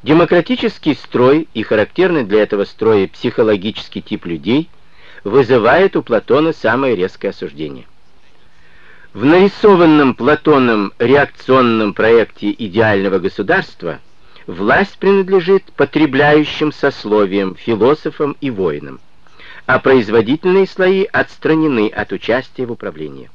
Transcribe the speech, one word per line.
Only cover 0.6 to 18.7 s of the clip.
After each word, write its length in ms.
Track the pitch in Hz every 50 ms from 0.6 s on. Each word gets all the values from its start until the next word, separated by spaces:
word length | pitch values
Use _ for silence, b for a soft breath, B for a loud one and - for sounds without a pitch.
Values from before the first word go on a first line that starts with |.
| - 226 - - - 160 139
строй 540 | - - - - 117 123 127 143 160 160 -
и 100 | - 113
характерный 640 | 104 - 120 107 104 - - - 180 190 175 151 123
для 200 | 92 101 107 104
этого 200 | - - 101 101
строя 440 | - - - 110 110 110 101 95 90
психологический 920 | - - - 127 - - 120 107 107 101 87 110 101 - - - - -
тип 240 | - - 107 101 -
людей – 460 | 87 85 78 69 92 117 147 165 - b b b b b b b b b b
вызывает 760 | b - 107 139 131 107 131 123 104 117 135 165 190 190 -
у 60 | 170
Платона 500 | 143 - 117 104 - - 113 143 156 165
самое 420 | 151 - - 113 113 127 139 131 117
резкое 360 | 92 90 92 - - - 101
осуждение. 560 | 95 - 95 82 71 71 78 73 69 64 60 - - - - - - - - - b b b b b b b b b b b b b b b b -
В 100 | 101 110
нарисованном 920 | 139 165 180 190 202 - - - 208 196 170 175 160 156 151 143 131 -
Платоном 800 | - 113 131 151 147 - 156 151 135 127 123 113 107 101 98 - -
реакционном 960 | 123 117 135 143 139 135 - - - - 131 131 127 120 113 110 110 104 92
проекте 560 | - 107 110 117 117 104 - - - - 104
идеального 680 | 101 - 117 101 87 110 110 110 104 98 95 101 87 92
государства 840 | 85 92 - - 101 95 170 190 170 - - - - 85 73 - - - - b b b b b b
власть 520 | - 92 82 98 107 135 160 202 - - -
принадлежит 680 | - 190 202 196 190 180 196 190 165 170 196 190 - - -
потребляющим 960 | - 143 135 - 151 156 147 127 135 147 147 151 151 151 147 - - 156 151
сословиям, 840 | 143 - - 143 135 - - 107 104 107 104 95 92 101 98 92 90
философам 800 | - - - 117 101 107 127 151 - - 160 151 - 151 143 143 -
и 80 | - 135
воинам, 500 | 120 95 - 85